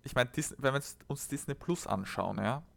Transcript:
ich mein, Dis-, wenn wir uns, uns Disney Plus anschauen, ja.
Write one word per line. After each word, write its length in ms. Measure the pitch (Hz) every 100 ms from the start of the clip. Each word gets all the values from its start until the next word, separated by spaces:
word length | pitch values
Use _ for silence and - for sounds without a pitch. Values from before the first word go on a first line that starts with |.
ich 120 | 131 127
mein, 160 | 123
Dis-, 240 | - 147 -
wenn 160 | 135
wir 40 | 139
uns, 200 | - - -
uns 200 | 139 -
Disney 260 | 143 - 139
Plus 320 | - 175 -
anschauen, 500 | 101 95 - 92 101
ja. 260 | 104 139 -